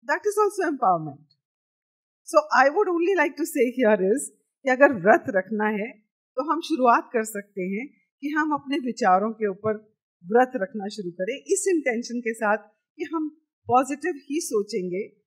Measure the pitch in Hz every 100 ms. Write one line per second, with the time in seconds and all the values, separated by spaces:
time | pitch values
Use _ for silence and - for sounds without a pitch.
0 | 233 320 415 415 415 359 339 277 202 175
1 | 156 131 _ _ _ _ _ _ _ _
2 | _ _ - 320 302 240 269 302 403 339
3 | 339 370 294 277 311 294 247 247 233 208
4 | 190 254 - _ _ _ 262 254 285 240
5 | 175 339 - 285 - 214 214 214 220 311
6 | _ _ _ - 285 311 - 311 254 247
7 | - 233 220 202 - - 185 196 285 _
8 | _ _ 277 311 311 285 277 277 247 214
9 | 208 185 214 220 214 190 214 214 _ _
10 | _ _ 175 226 254 277 185 220 196 214
11 | 175 175 185 277 - 392 381 339 269 226
12 | 240 240 240 226 220 214 - _ _ _
13 | 349 320 311 _ _ _ - 240 269 285
14 | 330 285 _ 294 - 226 202 220 180 175
15 | 220 _